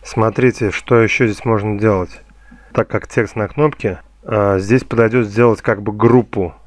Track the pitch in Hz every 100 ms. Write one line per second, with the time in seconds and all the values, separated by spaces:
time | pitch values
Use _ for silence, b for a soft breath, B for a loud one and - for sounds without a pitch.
0 | - - 110 107 127 110 107 - - 120
1 | 110 - 120 101 120 110 104 101 110 98
2 | 90 - _ b b b b - 110 107
3 | - - 107 - 104 - 151 - 107 90
4 | _ _ - 110 101 98 98 127 - 117
5 | 113 123 107 104 120 107 - 101 104 107
6 | 113 123 113 - 90 -